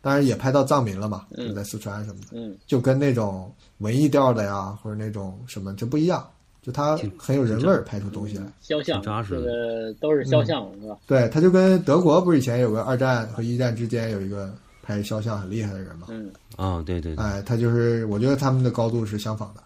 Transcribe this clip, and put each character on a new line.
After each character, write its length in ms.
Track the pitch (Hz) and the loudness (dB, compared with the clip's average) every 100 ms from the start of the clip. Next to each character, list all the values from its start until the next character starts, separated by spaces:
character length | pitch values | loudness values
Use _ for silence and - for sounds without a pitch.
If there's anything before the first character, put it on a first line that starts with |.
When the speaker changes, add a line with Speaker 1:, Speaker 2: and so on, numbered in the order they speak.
Speaker 1:
当 120 | 139 | 2
然 140 | 139 139 | 2 2
也 80 | |
拍 160 | 104 131 | 2 2
到 140 | 139 | 2
藏 180 | 135 147 | 4 2
民 160 | 113 95 | 2 -2
了 100 | 107 | -4
嘛， 160 | 101 - - | -6 -10 -12
Speaker 2:
嗯。 100 | 120 | -8
Speaker 1:
就 80 | |
在 80 | 101 | -8
四 160 | 101 107 | -8 -8
川 260 | 104 101 | -10 -10
什 60 | 107 | -10
么 60 | 95 | -12
的， 40 | 98 | -16
Speaker 2:
嗯。 240 | 117 113 95 _ | -14 -14 -16 _
Speaker 1:
就 140 | 131 | 0
跟 180 | 127 135 | 2 2
那 160 | 143 | 2
种 340 | 117 104 95 92 - - _ | 2 -2 -4 -12 -18 -20 _
文 180 | 104 123 | -2 2
艺 120 | 147 | 4
调 240 | 143 131 | 6 4
的 120 | 113 | 2
呀， 320 | 101 101 95 104 | 0 -4 -6 -8
或 80 | 110 | -10
者 60 | 107 | -8
那 120 | 107 | -6
种 300 | 107 98 95 123 | -6 -8 -12 -14
什 160 | - | -10
么， 100 | 98 98 | -10 -8
就 100 | 117 | -2
不 100 | 151 | 0
一 100 | 165 | 2
样。 220 | 165 - _ _ _ | 0 -6 _ _ _
就 120 | - | -10
他 260 | 123 147 151 107 - | -2 0 0 -2 -8
很 180 | - | -2
有 80 | 139 | 0
人 160 | 120 110 | 2 2
味 60 | 156 | 4
儿， 80 | 175 | 2
Speaker 3:
挺， 80 | |
Speaker 1:
拍 160 | - 104 | 0 -8
出 100 | 101 | -8
东 180 | 107 104 | -8 -8
西 80 | 101 | -8
来。 60 | |
Speaker 2:
嗯， 100 | 98 - | -10 -16
肖 220 | - 151 | -4 -4
像， 180 | 143 139 | -2 -4
Speaker 3:
挺 100 | 110 | -2
扎 120 | 107 | -4
实 140 | 107 90 | -4 -4
的。 40 | |
Speaker 2:
这 60 | 120 | -2
个 480 | 120 117 113 113 107 | -4 -4 -4 -6 -4
都 140 | 151 | 0
是 80 | 151 135 | 2 4
肖 180 | 131 | 2
像， 240 | 117 147 98 | 4 -2 -4
Speaker 1:
嗯。 80 | 98 | -12
Speaker 2:
是 60 | 107 | -14
吧？ 80 | 104 _ | -14 _
Speaker 1:
对， 220 | 135 117 | 4 4
他 100 | 156 | 6
就 100 | 180 | 6
跟 300 | 185 185 185 | 8 6 6
德 160 | - 175 | 6 4
国 220 | 175 160 | 6 6
不 100 | 180 | 6
是 60 | 156 | 2
以 60 | |
前 180 | 127 120 | 2 2
有 100 | 123 | 2
个 120 | 107 | 2
二 120 | 110 | 0
战 320 | 127 131 123 110 | 0 2 2 -2
和 140 | 113 | -6
一 140 | 117 120 | -4 0
战 180 | 127 | 0
之 140 | 113 117 | -2 -2
间 220 | 117 113 | -2 -2
有 100 | 104 | -4
一 80 | 98 | -4
个 240 | 101 98 - _ _ | -6 -10 -12 _ _
拍 200 | - 104 | -6 -4
肖 160 | 101 110 | -2 -4
像 220 | 110 104 | -2 -4
很 80 | 92 | -4
厉 140 | 110 | -4
害 100 | 104 | -4
的 60 | 95 | -6
人 180 | 95 82 | -10 -14
嘛？ 120 | 90 | -14
Speaker 2:
嗯。 200 | 113 104 - _ - | -12 -14 -16 _ -6
Speaker 3:
啊， 260 | 95 87 | -4 -2
对， 160 | 82 90 | -4 -4
对， 160 | 82 78 | -4 -4
对。 80 | |
Speaker 1:
哎， 180 | 107 98 101 | -4 -4 -2
他 100 | 117 | 0
就 140 | 117 | 2
是， 340 | 120 117 117 113 | 4 2 0 0
我 120 | 104 | 0
觉 100 | 127 | 2
得 80 | 139 | 2
他 140 | 139 | 2
们 120 | 131 | 2
的 80 | 127 | 2
高 200 | 117 117 | 2 0
度 160 | 117 110 | 0 -2
是 120 | 107 | -4
相 160 | 110 | -4
仿 160 | 107 101 | -6 -8
的。 80 | - | -14